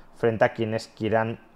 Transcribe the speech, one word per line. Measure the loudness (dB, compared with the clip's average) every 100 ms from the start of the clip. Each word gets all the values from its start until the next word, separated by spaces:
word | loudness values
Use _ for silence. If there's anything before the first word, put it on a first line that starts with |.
| -20
frente | -2 0 2
a | 0
quienes | 0 -4 -4 -8
quieran | -6 0 0 0 -6 -16